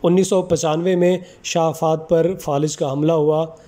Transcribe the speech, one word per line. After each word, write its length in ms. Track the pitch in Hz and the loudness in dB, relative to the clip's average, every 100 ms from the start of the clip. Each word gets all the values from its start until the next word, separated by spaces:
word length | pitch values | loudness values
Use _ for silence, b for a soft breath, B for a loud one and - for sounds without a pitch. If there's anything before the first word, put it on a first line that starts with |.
उन्नीस 260 | 180 180 185 | 2 2 2
सौ 120 | 190 | 0
पचानवे 520 | 180 165 160 156 175 180 | 0 -2 0 -2 0 2
में 280 | 175 180 180 B - | 2 0 -4 B -6
शाह 260 | 175 165 | -2 0
फाद 260 | 151 160 160 | 0 -2 -2
पर 320 | 160 170 165 185 | 0 2 2 -2
फालिज 380 | - 147 151 151 | -4 -2 -2 -2
का 140 | 151 | -4
हमला 240 | 135 151 165 | -2 0 2
हुआ, 300 | 151 156 160 - | 2 0 -2 -8